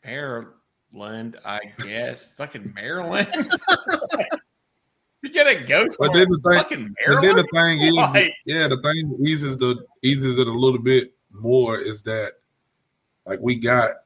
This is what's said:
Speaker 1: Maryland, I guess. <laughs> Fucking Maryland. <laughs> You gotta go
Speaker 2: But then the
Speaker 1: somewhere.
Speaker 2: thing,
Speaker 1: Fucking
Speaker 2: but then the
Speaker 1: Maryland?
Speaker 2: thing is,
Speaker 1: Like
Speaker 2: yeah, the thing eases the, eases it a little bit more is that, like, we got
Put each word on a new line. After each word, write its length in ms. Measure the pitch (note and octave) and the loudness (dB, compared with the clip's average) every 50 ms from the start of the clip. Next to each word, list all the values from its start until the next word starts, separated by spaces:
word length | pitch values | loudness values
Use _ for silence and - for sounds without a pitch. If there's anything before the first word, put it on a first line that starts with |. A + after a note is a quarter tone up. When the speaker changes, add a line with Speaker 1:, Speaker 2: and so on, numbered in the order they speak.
| _ | _
Speaker 1:
Maryland, 1300 | - A#2 C#3 D3 C#3 B2 A#2 A2+ - _ _ _ _ _ _ _ _ _ G2+ G#2 G#2+ A2 A2 A2+ A#2 A2+ - _ | -14 -12 -10 -10 -8 -10 -10 -12 -14 _ _ _ _ _ _ _ _ _ -16 -14 -14 -12 -12 -12 -12 -14 -14 _
I 160 | - G2+ G#2 G#2 G#2 G#2+ - A#2 | -10 -10 -10 -10 -12 -16 -16 -14
guess. 400 | G2+ G#2 A2+ A#2+ B2+ B2 A#2+ - | -10 -8 -8 -8 -8 -10 -12 -16
<laughs> 140 | _ _ _ | _ _ _
Fucking 360 | C#3 C#3+ - A2+ G2+ G2 - | -14 -14 -12 -14 -14 -14 -14
Maryland. 520 | G2 G#2 B2 D#3+ F3+ F3+ E3+ F3 G3+ G3+ - - | -12 -12 -10 -8 -8 -8 -6 -4 -4 -4 -4 -4
<laughs> 260 | D#4+ D4 - F4+ - - - F#4 - - - F4 - - - E4+ - - - - D4+ _ _ _ _ _ _ _ _ _ _ _ _ _ _ _ _ | -8 -4 -2 -4 -4 0 0 0 0 0 -6 -6 -6 -6 -6 -6 -6 -6 -6 -8 -10 _ _ _ _ _ _ _ _ _ _ _ _ _ _ _ _
You 120 | - C#4 - | -16 -8 0
gotta 220 | D#4 D4 C#4+ B3 F3 B2+ | 2 4 4 2 0 0
go 200 | A#2 C#3 E3+ A3 - - - | 0 2 2 2 0 0 0
Speaker 2:
But 140 | C3+ D3 D3+ | 0 4 6
then 160 | F3 F#3+ F3+ | 6 6 6
the 100 | F3+ D#3 | 4 0
Speaker 1:
somewhere. 220 | B2 F3 F3 F3 D#3+ | 4 4 4 4 4
Speaker 2:
thing, 0 | |
Speaker 1:
Fucking 320 | - - - A2+ G#2+ G2+ - A2+ D3 | 0 -4 -8 -8 -10 -6 -2 0 2
Speaker 2:
but 140 | D3 - | 4 4
then 140 | F3+ F#3+ G3 | 6 6 6
the 120 | E3+ F3 - | 4 2 2
Speaker 1:
Maryland? 280 | D#3+ E3 E3 E3 E3 D3+ | 2 2 2 2 2 4
Speaker 2:
thing 60 | D3 D#3+ | 4 4
is, 60 | E3 | 4
Speaker 1:
Like 380 | E3 - B2+ C3+ G3+ G3 E3 - - _ | 4 2 4 4 2 2 2 -2 -6 _
Speaker 2:
yeah, 220 | - D3 E3 D#3+ D3 | -6 -2 0 2 0
the 80 | C3+ B2+ | 0 0
thing 360 | B2+ D3 D#3 D#3+ D#3+ D3+ C3 A#2+ C3+ | 0 -2 -2 -2 -4 -6 -4 -2 -2
eases 320 | D3+ D#3+ D3+ D3 C#3 C3 B2+ | 0 0 0 -2 -4 -4 -2
the, 280 | B2+ B2 B2 A#2+ - - _ _ | 0 -2 -2 -2 -6 -18 _ _
eases 380 | - C3 C#3+ C#3+ C3+ C3 B2 B2 | 0 0 0 2 0 -2 0 0
it 80 | B2+ A#2 | 0 0
a 40 | A2+ | 0
little 260 | A#2+ B2+ C3 B2+ A#2+ | 2 2 2 2 2
bit 340 | A2+ B2+ C3 B2+ B2 - _ _ _ _ _ | 2 4 2 2 2 0 _ _ _ _ _
more 440 | G2+ G#2+ A2+ B2 C3 B2 A2+ A2+ G2+ | -10 -2 2 2 2 2 2 -2 -4
is 260 | G2 G2+ A2 G#2 - | -4 -6 -8 -8 -8
that, 300 | A2+ A2 A2 G#2+ G2 - _ _ _ _ _ _ _ _ _ _ _ _ _ _ _ _ _ _ | -6 -6 -4 -6 -6 -10 _ _ _ _ _ _ _ _ _ _ _ _ _ _ _ _ _ _
like, 140 | - G2+ F#2+ | -10 -10 -6
we 160 | - A#2+ B2 A#2 | -4 -4 -4 -2
got 320 | A2+ A#2+ B2 B2 A#2 A2+ - - _ | 0 2 2 2 2 0 -2 -6 _